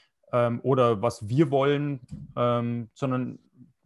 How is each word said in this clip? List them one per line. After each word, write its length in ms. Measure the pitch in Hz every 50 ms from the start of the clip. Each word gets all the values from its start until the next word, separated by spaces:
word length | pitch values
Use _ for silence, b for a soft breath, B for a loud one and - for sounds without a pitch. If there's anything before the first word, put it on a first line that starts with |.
| b b b _ _ -
ähm, 280 | - 123 120 117 120 117
oder 400 | - 127 139 131 123 120 117 95
was 260 | 107 120 113 - 107 101
wir 220 | 120 143 165 135
wollen, 520 | 139 135 135 143 143 143 147 147 143 127 - - - - - - -
ähm, 540 | - 120 120 120 120 117 120 120 120 117 110 _
sondern 460 | - 139 131 127 127 127 123 117 - _ _ _ _ - _ _ _ _